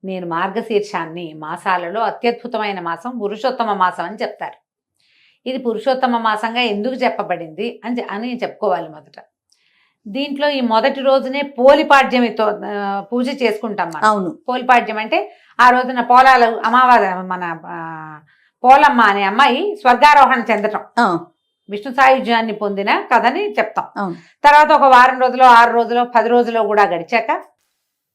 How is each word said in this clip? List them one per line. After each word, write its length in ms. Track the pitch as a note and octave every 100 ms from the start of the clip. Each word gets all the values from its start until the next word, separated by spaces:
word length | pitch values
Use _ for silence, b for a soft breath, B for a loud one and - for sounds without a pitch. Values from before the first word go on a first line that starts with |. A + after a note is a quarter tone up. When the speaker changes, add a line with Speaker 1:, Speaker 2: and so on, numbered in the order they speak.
Speaker 1:
"నేను 220 | F#3+ F#3 F3
మార్గశీర్షాన్ని, 1080 | E3 F#3+ F#3+ - G#3 G3+ F3+ E3 E3 E3+ D#3
మాసాలలో 640 | D3+ F3 G3+ F#3 F3 G3+
అత్యద్భుతమైన 800 | A3 - A#3+ A#3 A#3+ A3+ G#3 F#3+
మాసం 380 | E3+ E3 A#3+ B3+
పురుషోత్తమ 540 | G3+ G3+ C4 B3+ A3
మాసం" 320 | G3 F#3 F3+
అని 120 | E3+ G#3
చెప్తారు. 380 | C#4 - D#3+ - _ _ _ _ _ _ _ _ -
ఇది 100 | C4
పురుషోత్తమ 600 | A#3+ G#3 - B3+ B3+ A#3
మాసంగా 420 | A3+ G#3+ A3+ A#3
ఎందుకు 340 | A#3+ G3+ G#3+
చెప్పబడింది 880 | B3+ A#3 - F3+ F3 E3 D#3 A3+ -
అని 140 | A3 A#3+
చె-, 80 | -
అని 260 | G3 A#3+ A#3+
చెప్పుకోవాలి 520 | F3+ - G#3+ F3+ D#3+
మొదట. 340 | D3+ C#3+ - - _ _ _ _ _ _ _ A3
దీంట్లో 400 | G3+ C#4+ C#4 D4
ఈ 120 | C#4
మొదటి 400 | A#3+ A3 C4+ C#4
రోజునే 420 | C4+ C4+ B3+ C4
పోలిపాడ్యమితో, 1160 | C#4 - B3+ D4 D4+ C#4+ C4 B3 A#3+ - G#3+ G3+
ఆ, 360 | G3 G#3 G3+ G3 G3
పూజ 300 | A#3+ B3+ C#4+
చేసుకుంటాం 460 | A#3 G#3 A#3 G3+ E3+
మనం. 160 | D3+
Speaker 2:
అవును. 340 | G#3+ G#3 F3+ - -
Speaker 1:
పోలిపాడ్యం 500 | B3 B3+ A#3+ A3+ G#3+
అంటే 340 | A3 E4+ G4+ B B B
ఆ 100 | B3
రోజున 300 | B3 B3+ B3+
పోలాలు 440 | A#3+ B3 C4 B3+
అమావాస్య, 680 | A#3 A3+ A3 A#3 B3+ A#3+ G3+
మన, 460 | F#3 F#3 F3+ F3 D#3+ E3+
ఆ, 540 | F3 E3 D#3+ D#3 D3+ _ _ _ _
పోలమ్మ 360 | B3 C4+ D4+ B3
అనే 220 | A3 G3+
అమ్మాయి 540 | G3 G#3 C#4 B3+ G4+ G#4
స్వర్గారోహణ 680 | C4 B3 D4 C#4+ B3+ B3 A3+
చెందటం. 300 | G#3 G#3 G#3+ - -
Speaker 2:
ఆ. 280 | A#3 E3+ E3+ _ _ _ _
Speaker 1:
విష్ణు 240 | G#3 C4+
సాయుధ్యాన్ని 580 | B3+ C4 C4 G3+ A#3 A3+
పొందిన 520 | G#3 G#3 G3 G3+ D#4+ G4
కథని 400 | A#3+ A3 C#4+ G#4
చెప్తాం. 320 | C4+ G#3+ - - -
Speaker 2:
అవును. 200 | G3 E3+ B B
Speaker 1:
తర్వాత 280 | C#4+ D4 D4+
ఒక 100 | C#4+
వారం 380 | C#4 B3+ B3+ B3+
రోజులు, 220 | B3 B3
ఆరు 300 | B3+ A#3 A#3
రోజులు, 320 | A#3 A3+ A#3+
పది 240 | A#3+ A#3+ A3
రోజులు 320 | A#3+ A#3 A3+
కూడా 220 | G#3+ G#3
గడిచాక 600 | G3 F3 E3+ F3 - E4 - _ _ _ _ _ _